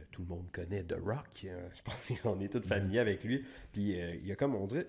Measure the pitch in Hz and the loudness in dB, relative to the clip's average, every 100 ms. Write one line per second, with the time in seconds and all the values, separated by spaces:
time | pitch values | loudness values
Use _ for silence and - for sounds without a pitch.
0 | 78 - 87 87 90 - 85 101 85 - | -12 -8 -6 -6 -6 -6 -4 -4 -2 -2
1 | 92 123 - - 95 92 175 - - - | 0 -2 -4 -10 -8 -8 -8 -10 -8 -6
2 | - 113 117 95 98 123 - 101 98 107 | -4 0 2 2 2 0 2 4 4 6
3 | 113 95 104 131 135 - - 101 101 90 | 6 4 2 0 0 -12 -8 0 2 2
4 | 87 85 95 98 143 117 98 135 | 0 -4 -4 0 2 2 0 0